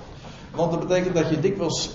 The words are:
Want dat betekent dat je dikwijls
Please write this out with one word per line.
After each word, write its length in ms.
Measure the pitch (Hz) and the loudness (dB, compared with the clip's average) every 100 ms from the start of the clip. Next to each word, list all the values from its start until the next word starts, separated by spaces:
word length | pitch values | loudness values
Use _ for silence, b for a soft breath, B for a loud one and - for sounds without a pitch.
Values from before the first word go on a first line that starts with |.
| B B B B B | B B B B B
Want 200 | - 165 | 0 0
dat 80 | 180 | 0
betekent 360 | - 180 180 | 2 2 4
dat 140 | 165 160 | 2 2
je 100 | 151 | 2
dikwijls 500 | 190 180 160 - - | 2 2 0 -2 -4